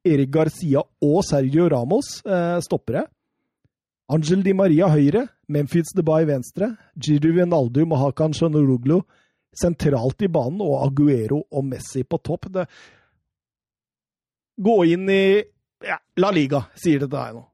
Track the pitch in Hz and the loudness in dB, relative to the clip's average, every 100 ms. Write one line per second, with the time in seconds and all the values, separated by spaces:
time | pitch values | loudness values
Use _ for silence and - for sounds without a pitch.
0 | 180 147 135 156 156 - 160 135 - _ | 2 2 2 0 0 -2 -2 -2 -2 _
1 | 147 170 - 143 131 151 175 131 120 220 | 0 2 2 0 2 2 2 0 0 -2
2 | - - - 185 170 175 - 165 - 160 | -2 -12 -4 -2 0 -4 -4 -6 -4 -6
3 | 311 _ _ _ _ _ _ _ _ _ | -6 _ _ _ _ _ _ _ _ _
4 | - 156 151 190 190 190 196 151 190 151 | -2 -2 0 0 2 2 4 4 4 4
5 | 139 208 262 _ - 147 143 170 160 190 | 4 2 -4 _ -6 -4 0 -2 -2 -2
6 | 160 156 160 135 - - 214 226 _ - | 0 2 0 -2 -6 -6 -6 -6 _ -8
7 | 151 147 160 170 175 165 123 131 165 143 | 0 2 2 2 2 0 0 0 0 0
8 | 139 - 156 143 165 151 139 127 127 175 | 0 0 -2 0 0 2 2 2 2 0
9 | - _ _ _ _ - 175 165 156 135 | -2 _ _ _ _ -4 -4 0 0 0
10 | 127 - 196 165 123 185 190 135 135 135 | -2 -2 -2 -2 -2 -4 -4 -2 -2 2
11 | 147 127 107 143 - 143 135 120 - 135 | 2 2 0 -4 -4 -6 -6 -8 -10 -8
12 | 127 165 - 175 190 185 175 - - _ | -6 -6 -6 -8 -8 -8 -8 -14 -20 _
13 | _ _ _ _ _ _ _ _ _ _ | _ _ _ _ _ _ _ _ _ _
14 | _ _ _ _ _ - 196 220 170 170 | _ _ _ _ _ -2 2 4 4 2
15 | 190 196 196 202 208 _ _ _ 202 180 | 0 2 4 2 0 _ _ _ -10 -10
16 | _ - 190 180 135 143 110 - 175 143 | _ -2 0 0 0 -2 -6 -6 -2 0
17 | 139 139 123 117 120 | -2 -6 -10 -14 -20